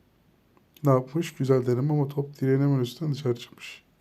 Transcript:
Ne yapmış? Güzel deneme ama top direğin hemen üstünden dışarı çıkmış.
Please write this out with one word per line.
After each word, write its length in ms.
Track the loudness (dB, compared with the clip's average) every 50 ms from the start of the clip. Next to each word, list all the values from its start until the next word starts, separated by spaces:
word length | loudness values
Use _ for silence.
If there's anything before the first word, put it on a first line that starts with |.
| _ _ _ _ _ _ _ _ _ _ _ _ _ _ _ -2 2
Ne 80 | 4
yapmış? 420 | 4 4 2 -2 -4 -4 -4 -4 -6
Güzel 320 | -6 0 2 2 2 4
deneme 280 | 2 0 0 0 0 0
ama 140 | 0 0 -2
top 340 | -4 -6 -6 -6 -6 -4
direğin 200 | 0 2 2 2
hemen 180 | 4 2 2 2
üstünden 340 | 0 -4 -6 -8 -6 -6 -6
dışarı 220 | -4 -2 -4 -4
çıkmış. 480 | -4 -6 -16 -20 -20 -20 -20 -20 -20 _ _ _ _